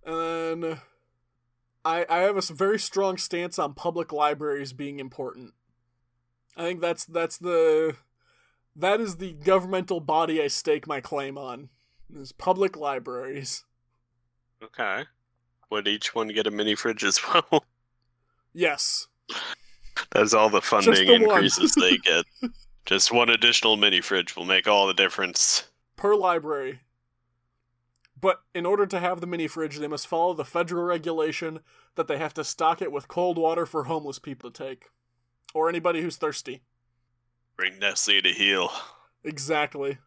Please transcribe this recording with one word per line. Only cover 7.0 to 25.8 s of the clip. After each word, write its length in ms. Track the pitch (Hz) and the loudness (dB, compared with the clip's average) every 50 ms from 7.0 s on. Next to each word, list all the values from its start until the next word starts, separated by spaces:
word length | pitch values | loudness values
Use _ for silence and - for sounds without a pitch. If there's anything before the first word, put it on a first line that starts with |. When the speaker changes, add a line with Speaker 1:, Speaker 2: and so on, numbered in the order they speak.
| - | -6
Speaker 1:
that's 320 | - 165 170 165 160 - - | -6 -4 -4 -4 -4 -6 -8
the, 580 | 175 180 175 165 160 160 156 156 160 160 143 - _ _ _ _ _ _ _ _ _ _ _ _ _ _ _ | -6 -2 2 4 4 4 4 4 2 0 -2 -6 _ _ _ _ _ _ _ _ _ _ _ _ _ _ _
that 240 | 151 151 185 202 214 | -2 0 0 0 0
is 180 | 233 208 180 160 | -2 -4 -8 -10
the 160 | 185 185 165 | -12 -12 -12
governmental 680 | 147 147 190 190 190 180 185 190 185 180 185 190 170 | -4 2 4 4 4 2 0 -4 -4 -2 -4 -4 -6
body 420 | 160 135 156 156 165 156 160 160 | -2 0 0 0 2 2 0 0
I 60 | 147 143 | 0 -2
stake 400 | - - - 165 151 151 - 156 | -2 -4 0 0 0 0 0 -6
my 140 | 151 135 | -8 -8
claim 360 | 123 - - 143 139 135 139 139 | -8 -6 -8 -6 -6 -6 -10 -12
on, 320 | 139 131 123 120 143 127 _ _ _ _ _ _ - - | -12 -12 -12 -14 -16 -20 _ _ _ _ _ _ -20 -20
is 200 | - 151 139 131 | -20 -18 -18 -18
public 440 | - _ - 185 185 185 196 185 185 | -18 _ 0 0 2 2 2 -2 -2
libraries. 880 | 160 151 143 139 131 117 - 123 123 131 131 139 143 139 127 - - _ _ _ _ _ _ _ _ _ _ _ _ _ _ _ _ _ _ _ _ 113 | -4 -6 -6 -6 -6 -8 -8 -10 -10 -10 -10 -10 -10 -10 -10 -10 -12 _ _ _ _ _ _ _ _ _ _ _ _ _ _ _ _ _ _ _ _ -20
Speaker 2:
Okay. 400 | 110 _ - 120 104 95 107 147 _ _ _ _ _ _ _ _ _ _ _ _ _ | -20 _ -6 -6 -4 -4 -6 -8 _ _ _ _ _ _ _ _ _ _ _ _ _
Would 180 | 110 104 101 101 | 0 2 2 2
each 280 | 104 107 - - - | 2 0 -4 -4 -2
one 140 | 117 113 107 | -2 -4 -2
get 180 | 104 107 107 107 | 0 0 0 0
a 40 | |
mini 220 | 104 104 107 110 107 | 0 0 0 0 0
fridge 300 | - - 120 113 107 - | 0 0 -2 -2 0 0
as 160 | 101 92 - - - | 2 2 2 0 4
<laughs> 240 | - 175 - - | 2 2 4 4
well? 140 | - 156 - _ _ _ _ _ _ _ _ _ _ _ _ _ _ _ _ _ _ | 2 2 2 _ _ _ _ _ _ _ _ _ _ _ _ _ _ _ _ _ _
Speaker 1:
Yes. 540 | 165 175 165 147 139 - - - - - _ _ _ _ _ - - - - - _ - - - - - - - - - _ | 0 0 0 2 0 -2 -2 -2 -4 -6 _ _ _ _ _ -12 -10 -10 -10 -12 _ -16 -20 -20 -18 -18 -10 -8 -8 -10 _
Speaker 2:
That's 220 | - - 107 107 113 | 2 2 4 4 6
all 160 | 110 107 110 | 4 4 6
the 100 | 104 98 | 4 2
Speaker 1:
Just 80 | - - | 2 4
Speaker 2:
funding 360 | - 107 - - - - 92 - | 2 4 6 6 6 6 8 8
Speaker 1:
the 60 | 240 | 8
one. 100 | 233 226 | 8 8
Speaker 2:
increases 520 | 214 208 - - 196 - - - 294 - | 6 4 4 4 4 2 2 2 2 4
they 220 | 294 - 92 - - | 4 4 4 4 4
Speaker 1:
<laughs> 60 | - | 4
Speaker 2:
get. 200 | - 165 170 - _ _ _ - 240 - - - - - - _ | 2 2 2 0 _ _ _ -10 -10 -10 -10 -20 -20 -20 -18 _
Just 260 | - 92 98 - - | -2 2 2 2 2
one 180 | 117 120 120 117 | 4 4 4 4
additional 460 | 117 113 120 117 117 - - 113 110 | 4 4 4 4 4 4 4 2 2
mini 240 | 104 104 104 95 87 | 4 4 4 4 2
fridge 380 | 87 - 101 92 87 - - - | 0 0 -2 -2 -2 -2 -8 -10
will 80 | 85 | -2
make 200 | 90 92 95 - 107 | 0 2 2 4 4
all 200 | 104 101 98 98 | 4 6 4 4
the 60 | 92 | 4
difference. 760 | 92 98 92 - - 95 90 87 - - - - - - - _ _ | 2 2 2 2 -2 -6 -4 0 0 2 2 2 0 -2 -6 _ _